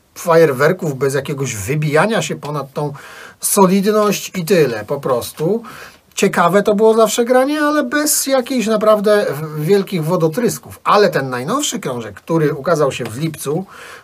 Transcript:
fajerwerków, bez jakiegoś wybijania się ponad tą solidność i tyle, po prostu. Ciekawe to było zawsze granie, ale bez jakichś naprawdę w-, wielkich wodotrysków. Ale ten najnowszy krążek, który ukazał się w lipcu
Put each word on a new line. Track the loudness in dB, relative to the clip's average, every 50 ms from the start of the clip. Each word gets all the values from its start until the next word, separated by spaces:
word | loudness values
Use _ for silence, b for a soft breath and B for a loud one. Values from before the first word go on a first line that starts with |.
| _ _ _
fajerwerków, | -8 0 4 6 6 6 6 4 2 2 2 2 0 -2 -6 -4 -2
bez | -2 -2 0
jakiegoś | -2 -4 -4 -6 -6 -6 -6 -6
wybijania | -8 -6 -4 -4 -2 -2 0 2 2 2 2 0 -2
się | -2 -4 -6
ponad | -8 -8 -8 -8 -8 -8 -8 -8
tą | -6 -6 -6 -8 B B B B B B B B B
solidność | -6 -2 4 4 4 6 4 2 2 2 2 2 2 2 0 -2 -6 -8 -8
i | -8 -2
tyle, | 2 2 4 4 2 0 -4 -6
po | -6 -6 -4
prostu. | -2 -2 -2 -2 -2 -6 -6 -4 -2 -2 -2 -2 B B B B B B B B B _ _
Ciekawe | 0 0 2 2 2 2 4 4 4 2
to | 2 2
było | 4 4 4 6
zawsze | 6 4 4 2 0 0
granie, | 2 4 4 4 2 0 0
ale | 0 0 0 0 -2
bez | 0 -2 -2 0 0 -2 -2 0 0
jakichś | 0 0 0 0 -2 -2 0 0
naprawdę | 0 2 4 4 2 4 4 2 2 2 2 0
w-, | -4 -6 -8 -8 -6 -6 0
wielkich | 2 2 2 2 0 -4 -4 -2
wodotrysków. | -2 0 0 0 0 0 0 -2 -2 -2 -4 -10 -16 -20 -8 _
Ale | 0 2 4 4 2
ten | 2 -2 -4 -4
najnowszy | -6 -6 -4 -4 -4 -2 -4 -4 -6 -6
krążek, | -6 -6 -6 -6 -8 -10 -14
który | -16 -8 -4 -2 0 0 0 -2
ukazał | -2 -2 -2 0 2 2 0
się | 0 -4 -8
w | -8 -6 -6
lipcu | -6 -6 -6 -8 -6 -6 -4 -6 -6 B B B B B B B